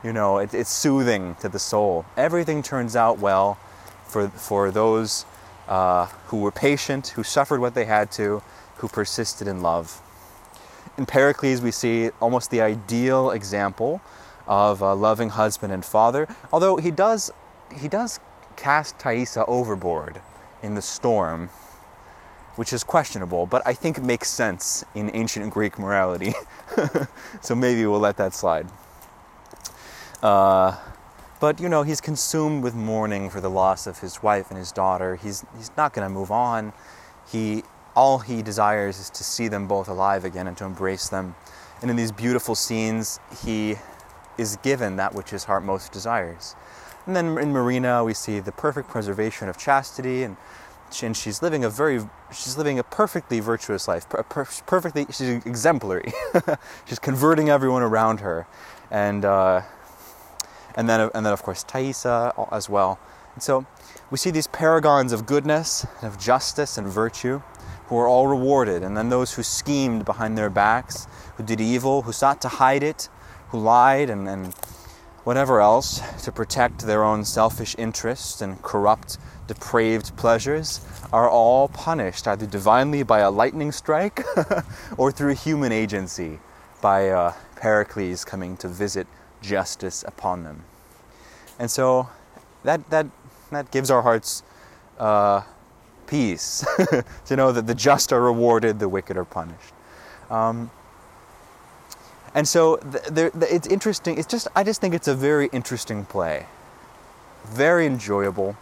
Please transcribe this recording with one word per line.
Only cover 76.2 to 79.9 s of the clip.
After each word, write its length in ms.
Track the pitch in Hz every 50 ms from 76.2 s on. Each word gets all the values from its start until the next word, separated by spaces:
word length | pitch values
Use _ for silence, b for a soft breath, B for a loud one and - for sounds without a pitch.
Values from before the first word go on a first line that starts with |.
| -
to 80 | -
protect 480 | - - 113 - - 135 123 120 - - -
their 180 | 110 107 107 107
own 220 | 107 107 107 104
selfish 500 | 101 - 113 110 113 117 - 117 - -
interests 640 | - 113 113 110 - - 113 127 - - - - -
and 200 | 110 95 95 -
corrupt, 560 | - - - 104 101 104 110 - - - - B B B B B B
depraved 680 | - - - - - - 117 113 110